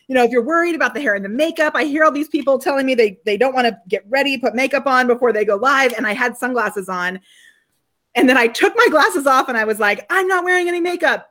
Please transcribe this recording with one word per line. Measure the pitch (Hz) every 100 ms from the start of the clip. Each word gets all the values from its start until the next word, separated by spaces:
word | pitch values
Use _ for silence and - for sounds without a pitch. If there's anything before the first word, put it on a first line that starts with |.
| -
You |
know, | 254
if | 240
you're | 247
worried | 233 339 349
about | 320 254
the | 320
hair | 277
and | 202
the | 196
makeup, | 240 320 330 302
I | 277
hear | 294 302
all | 311
these | 285 311
people | 302 269 254
telling | 262 277 262
me |
they, | 240 214 185
they | 214 208
don't | 262
wanna | 254 240 - 185
get | 202 202
ready, | 269 277 262
put | 247
makeup | 226 262 277 269
on | 254 247
before | 240 247
they | 214
go | 208 202
live." | 254 269 254
And | 247 214
I |
had | 208 240 -
sunglasses | 254 240 214 208 190
on. | 180 180 185 - _ _ _ _ _ _ _ _
And | - 262
then | 269
I | 466
took | - 415 466
my | 480
glasses | 302 415 359 277
off | 262 -
and | 233
I |
was | 220 214
like, | 208 202 -
"I'm | 370 370
not | 370
wearing | 359 359 349
any | 349
makeup. | 349 349 302 202 -